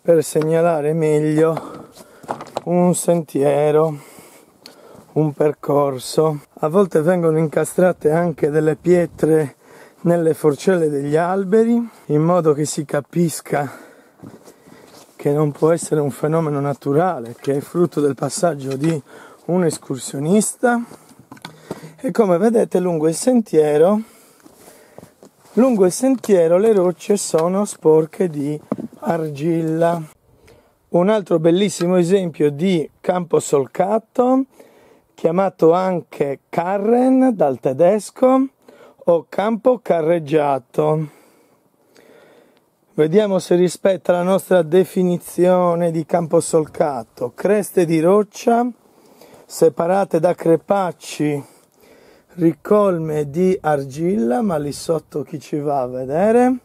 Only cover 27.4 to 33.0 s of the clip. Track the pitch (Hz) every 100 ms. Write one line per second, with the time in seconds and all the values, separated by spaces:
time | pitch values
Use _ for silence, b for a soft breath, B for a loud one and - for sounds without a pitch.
27.4 | 170 190 208 - 160 156 156 - 185 147
28.4 | 139 151 - - - - 277 170 156 139
29.4 | 160 165 160 160 170 170 156 _ _ _
30.4 | b b b b _ 170 185 220 180 170
31.4 | 165 175 202 - 175 185 170 202 180 -
32.4 | 147 143 190 175 139 _